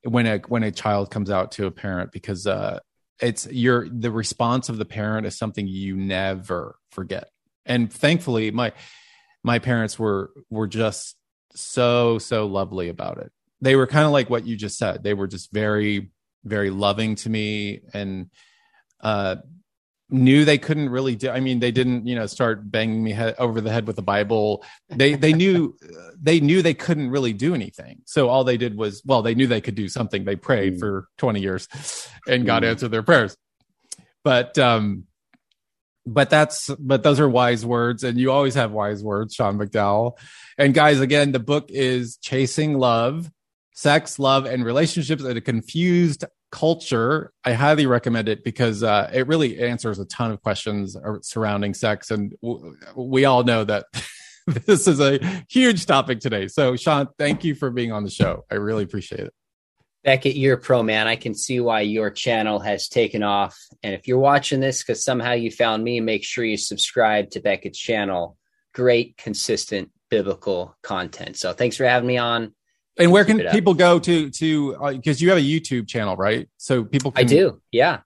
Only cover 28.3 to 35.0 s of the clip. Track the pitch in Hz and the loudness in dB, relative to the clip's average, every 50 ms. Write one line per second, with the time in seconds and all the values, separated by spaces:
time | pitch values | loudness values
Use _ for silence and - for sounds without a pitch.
28.3 | 123 135 131 127 123 113 123 120 104 104 110 104 98 110 _ 135 135 120 107 120 | 4 2 2 2 0 0 -2 -4 -4 -4 -4 -4 -6 -8 _ 2 2 2 2 2
29.3 | 117 120 135 123 120 110 - - 101 104 104 92 - - 117 101 - 101 95 101 | 2 2 2 2 2 -2 -2 -6 -6 -6 -6 -6 -4 -4 -4 -4 -4 -4 -4 -4
30.3 | 101 90 - - 135 107 98 95 92 90 95 104 98 95 92 _ _ - - 127 | -6 -6 0 0 0 2 2 -2 -2 -2 -4 -4 -6 -6 -8 _ _ -4 -2 -2
31.3 | 107 101 95 95 92 98 - - - 135 147 - - - - - - - _ - | 0 0 -2 -4 -4 -6 -8 -12 -18 -14 -12 -12 -12 -12 -14 -16 -20 -18 _ 0
32.3 | 127 123 123 117 113 113 113 113 113 - 135 117 110 113 107 - 170 135 113 92 | 0 2 2 2 2 2 2 0 0 -2 -4 -4 -2 -2 2 4 4 4 4 2
33.3 | - _ _ _ _ _ _ _ _ _ _ _ - _ _ _ _ _ _ 147 | -6 _ _ _ _ _ _ _ _ _ _ _ -20 _ _ _ _ _ _ 2
34.3 | 127 123 123 123 - 151 135 120 117 110 107 104 98 95 | 2 2 2 0 2 2 4 4 4 4 2 -2 -4 -6